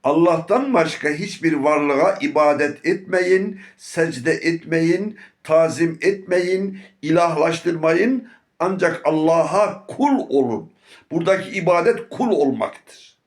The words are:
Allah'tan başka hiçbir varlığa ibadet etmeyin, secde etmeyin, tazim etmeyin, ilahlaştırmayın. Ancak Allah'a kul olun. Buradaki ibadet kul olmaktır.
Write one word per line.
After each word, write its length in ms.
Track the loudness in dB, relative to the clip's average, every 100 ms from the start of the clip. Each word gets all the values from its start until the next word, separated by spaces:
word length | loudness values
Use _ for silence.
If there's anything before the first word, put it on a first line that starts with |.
Allah'tan 680 | 2 4 4 2 0 -2 2
başka 360 | 0 0 -2 -4
hiçbir 440 | -4 -8 -4 -2
varlığa 640 | 0 0 2 2 2 0 0
ibadet 640 | -2 2 2 2 -2 -2 -4
etmeyin, 760 | -4 -2 -2 2 0 0 -10 -20 _
secde 540 | -10 -4 -2 -2 -2
etmeyin, 840 | 0 -2 -4 -2 0 2 0 -2 -10 -20 _
tazim 560 | 2 4 4 2 -2 2
etmeyin, 800 | -2 -2 -2 0 0 -2 -2 -8 -18 _
ilahlaştırmayın. 1300 | 0 2 2 2 0 0 -4 0 0 2 2 0 -6 -20 _ _
Ancak 420 | -4 0 -2 -2
Allah'a 840 | -2 0 2 2 2 0 0 -2 -14
kul 320 | -2 0 0 0
olun. 420 | 0 0 -4 -10 _ _ -20 _
Buradaki 380 | -4 0 -2 -2
ibadet 600 | -4 0 2 2 -2 -6
kul 220 | -4 -2
olmaktır. 880 | 2 0 0 -6 -8 _ -20 -20 _